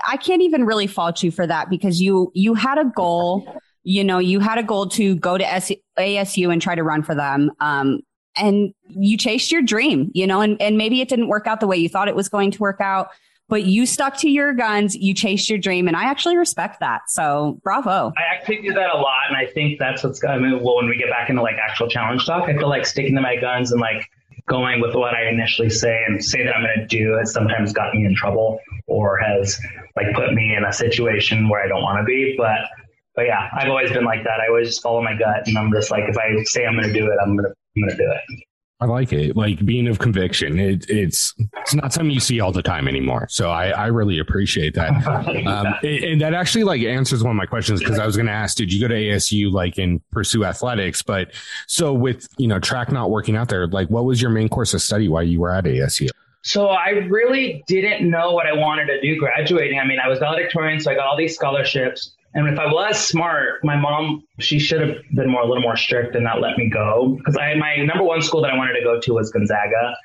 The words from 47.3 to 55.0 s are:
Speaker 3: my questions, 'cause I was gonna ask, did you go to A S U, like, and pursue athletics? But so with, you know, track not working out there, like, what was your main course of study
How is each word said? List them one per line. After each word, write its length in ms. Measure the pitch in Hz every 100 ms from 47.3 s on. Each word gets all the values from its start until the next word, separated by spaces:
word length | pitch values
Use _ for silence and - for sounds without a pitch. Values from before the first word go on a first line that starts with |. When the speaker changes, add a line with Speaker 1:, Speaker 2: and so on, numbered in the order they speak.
| 107
Speaker 3:
my 80 | 92
questions, 340 | 117 104 98
'cause 160 | - 104
I 80 | 107
was 100 | 101
gonna 140 | 113
ask, 260 | 104 104 -
did 160 | 95
you 80 | 101
go 60 | 120
to 80 | 113
A 160 | 107
S 200 | 101 -
U, 200 | 104 101
like, 260 | 95 90 92
and 240 | 90 85 -
pursue 340 | 117 98 113 95
athletics? 580 | - 123 113 92 -
But 280 | - 98 90 - - - -
so 260 | - 160
with, 340 | 131 127 117 - -
you 80 | 120
know, 100 | 98
track 340 | - 131 120
not 200 | 135 101
working 240 | 107 104 110
out 140 | 120
there, 180 | 95 87
like, 220 | 95 87
what 160 | 117 127
was 140 | 120
your 120 | 120
main 180 | 110 110
course 240 | - 110
of 80 | 92
study 260 | - 107